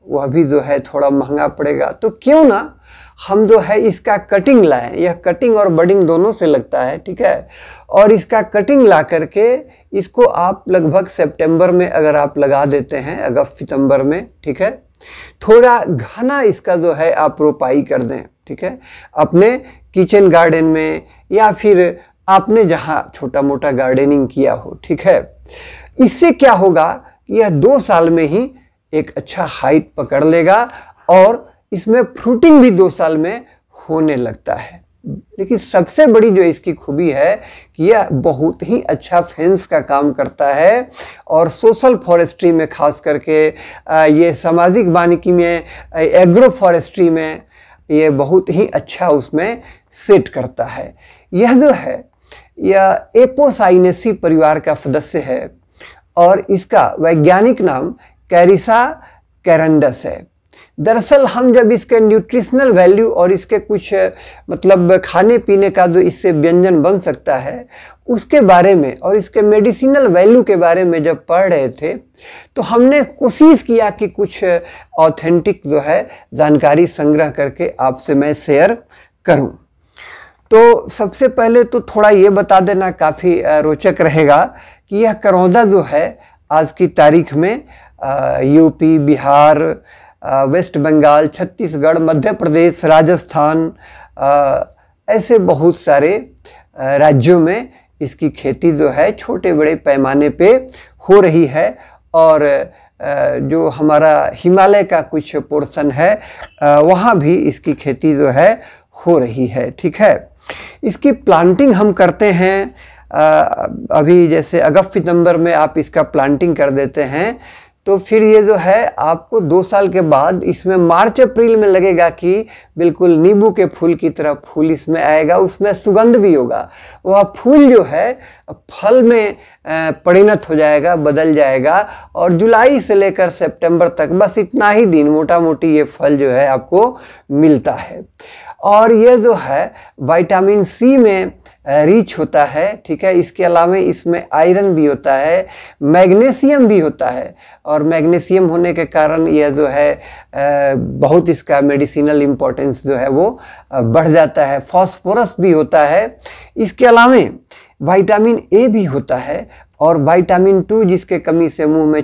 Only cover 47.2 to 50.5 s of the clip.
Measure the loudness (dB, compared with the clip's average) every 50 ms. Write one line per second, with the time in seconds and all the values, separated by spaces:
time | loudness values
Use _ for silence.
47.2 | -4 -6 -10 -14 -18 _ _ _ _ _ _ _ _ -4 0 0 2 0 0 -2
48.2 | -2 0 0 0 0 -2 -2 -2 -2 -2 -4 -8 -8 -10 -10 -6 -2 -2 -2 -2
49.2 | -4 -6 -6 -6 -6 -6 -8 -10 -16 -20 -20 _ _ _ -20 -8 0 2 2 2
50.2 | 0 -4 -8 -10 -10 -10